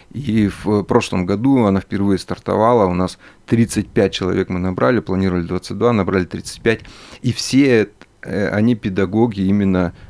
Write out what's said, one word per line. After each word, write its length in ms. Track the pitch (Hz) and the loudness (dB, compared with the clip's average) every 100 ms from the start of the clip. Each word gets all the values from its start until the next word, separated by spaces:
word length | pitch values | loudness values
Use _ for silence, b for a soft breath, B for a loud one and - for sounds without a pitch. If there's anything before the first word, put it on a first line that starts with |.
| B | B
И 360 | - 143 110 104 | -10 -2 0 0
в 320 | - - 104 | 0 -2 -2
прошлом 420 | 92 120 107 95 90 | 2 0 0 -2 -2
году 360 | 101 123 135 107 | 0 2 2 2
она 140 | 98 | 0
впервые 380 | - 98 101 95 | -2 -2 0 0
стартовала. 680 | - 92 - 98 110 123 95 | -2 -8 -2 0 4 4 2
У 60 | 87 | 0
нас 220 | 92 - B B - | -4 -6 B B -2
тридцать 420 | 113 113 - 101 | 2 2 0 -2
пять 240 | - 98 | 0 0
человек 360 | - 92 95 95 | 0 -2 -2 -2
мы 100 | 92 | -4
набрали, 400 | 90 92 127 123 | -4 -2 0 0
планировали 440 | - 92 95 90 | 0 -2 0 0
двадцать 340 | 85 90 - 98 | -2 -6 -8 -2
два, 160 | 113 | 0
набрали 320 | 113 90 95 87 | 2 0 0 -2
тридцать 360 | 90 - - | -6 -12 -6
пять. 200 | - 110 B B B B | -2 -2 B B B B
И 100 | 123 | -4
все, 580 | 117 - 131 139 120 104 - - _ | -4 0 2 4 4 2 -4 -20 _
э, 240 | - 92 104 | -8 -4 -2
они 260 | 101 110 117 | 0 0 0
педагоги 640 | 107 92 92 104 117 98 | -2 -2 0 2 0 0
именно 520 | 95 101 98 90 87 b b | 0 2 2 2 0 b b